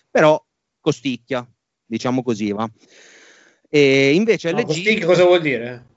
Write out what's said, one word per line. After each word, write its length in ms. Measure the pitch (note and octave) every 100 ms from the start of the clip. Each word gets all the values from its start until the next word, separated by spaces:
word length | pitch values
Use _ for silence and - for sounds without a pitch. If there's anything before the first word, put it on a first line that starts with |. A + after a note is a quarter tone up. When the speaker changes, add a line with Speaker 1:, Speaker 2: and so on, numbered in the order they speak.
| _
Speaker 1:
Però 340 | B3+ D#3 D3+ - _ _ _
costicchia, 680 | - C#3+ C#3 A#2+ - B2+ B2 _ _ _ -
diciamo 380 | A2+ B2+ B2+
così, 280 | B2 G#2 G#2
va. 160 | G2+ A#2 - _ - - - - _ _ _ _
E 420 | D3+ C#3 C3+ C#3 E3
invece 380 | A3+ F#3 E3
Speaker 2:
No, 40 | G3
Speaker 1:
L 40 |
G 40 | F#3+
Speaker 2:
costicchia 400 | D#3 G#3 G#3 E3
cosa 180 | F3
vuol 180 | F3+ F3+
dire? 440 | D3+ A#2 A#2+ B2 -